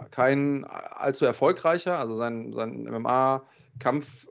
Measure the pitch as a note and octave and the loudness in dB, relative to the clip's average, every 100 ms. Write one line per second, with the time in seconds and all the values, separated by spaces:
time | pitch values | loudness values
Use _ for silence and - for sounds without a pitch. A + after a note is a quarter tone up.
0 | - - C3 C#3 C#3+ C#3 - - - - | -12 2 4 4 2 0 -6 -12 -14 -4
1 | C3+ C3+ C3+ A2+ C#3+ F3 E3 E3+ F3+ F3 | -4 2 2 4 2 4 2 0 0 -2
2 | A#2 A2+ A#2 A#2 A2+ A2+ A2 B2 A#2 A2+ | -2 -2 -4 -4 -8 -6 -6 -6 -8 -6
3 | A#2 B2+ C3 C3+ - _ _ - - D3 | 0 2 2 2 -4 _ _ -4 0 0
4 | C#3+ - - | -4 -18 -10